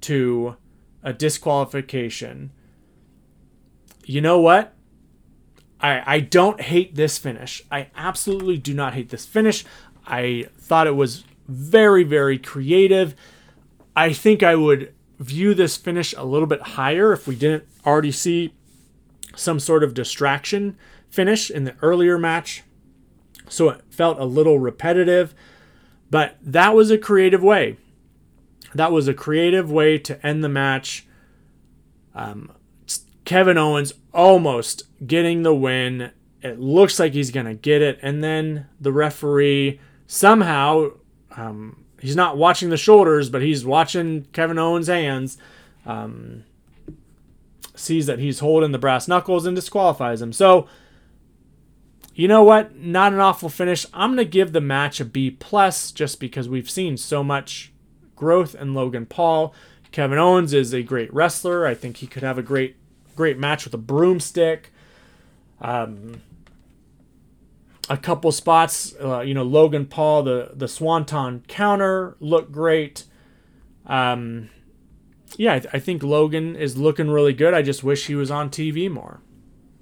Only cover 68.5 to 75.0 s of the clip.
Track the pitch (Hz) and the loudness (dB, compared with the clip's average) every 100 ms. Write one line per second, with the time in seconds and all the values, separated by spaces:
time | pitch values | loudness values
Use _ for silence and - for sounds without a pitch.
68.5 | 165 160 - - - 139 123 131 135 127 | 4 2 -2 -10 -10 -8 -6 -4 -4 0
69.5 | 147 160 147 139 - 151 151 135 123 120 | 4 4 2 -6 -2 0 0 0 -4 -6
70.5 | 135 127 - 156 165 147 151 127 123 - | -10 -10 -6 -2 -2 -2 -6 -6 -10 -12
71.5 | - 208 202 190 190 180 - 151 165 165 | -4 0 0 0 -2 -6 -10 0 0 0
72.5 | 147 165 160 147 - - _ _ _ _ | -4 0 0 -2 -12 -20 _ _ _ _
73.5 | _ _ _ - 135 127 120 117 117 113 | _ _ _ -6 -2 -2 -4 -8 -14 -16
74.5 | _ _ _ _ _ | _ _ _ _ _